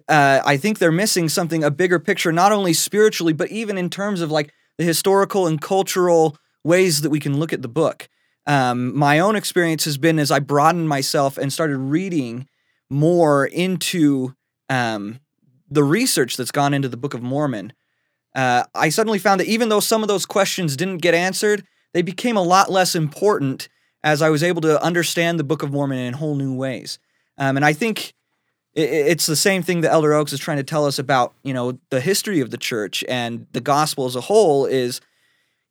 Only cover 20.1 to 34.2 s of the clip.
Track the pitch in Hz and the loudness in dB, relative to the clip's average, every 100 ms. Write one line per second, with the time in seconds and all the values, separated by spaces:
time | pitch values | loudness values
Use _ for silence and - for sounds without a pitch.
20.1 | 202 - 208 190 - 170 135 185 185 170 | -2 0 0 0 0 -4 -2 -4 -2 2
21.1 | 165 180 190 214 208 - _ _ 175 180 | 2 0 0 0 -2 -4 _ _ -4 -2
22.1 | 170 247 220 170 185 196 190 180 180 156 | -4 -2 0 4 4 4 2 2 0 -2
23.1 | - 196 208 139 131 - _ _ _ 151 | 0 0 0 -2 -6 -12 _ _ _ -2
24.1 | 151 160 156 175 175 160 151 160 175 160 | 2 2 2 2 2 2 2 2 0 -2
25.1 | 175 170 170 139 151 147 143 139 131 123 | 0 0 -2 -2 -4 -4 -4 -4 -4 -6
26.1 | 120 156 143 135 127 135 113 - - _ | -6 -6 -4 -4 -6 -6 -8 -10 -16 _
27.1 | _ _ - 135 135 147 151 226 214 - | _ _ -6 -2 2 0 0 -2 -4 -10
28.1 | - _ _ _ _ _ - 147 156 147 | -16 _ _ _ _ _ -4 0 2 2
29.1 | 165 - 147 208 190 175 175 156 160 151 | 0 0 0 0 0 0 0 2 2 4
30.1 | 151 147 139 - 147 131 156 147 135 135 | 2 0 -6 -6 -6 -4 -2 -2 -2 -2
31.1 | 135 120 - 135 131 123 123 _ 135 139 | 0 0 -4 -8 -6 -6 -8 _ -4 -2
32.1 | 202 - 185 117 110 - 117 101 - - | -2 -2 -2 -2 -6 -6 -4 -4 -6 -6
33.1 | 123 117 120 117 131 120 143 151 - 127 | -4 -6 -8 -10 -8 0 0 0 -2 -4
34.1 | 123 | -4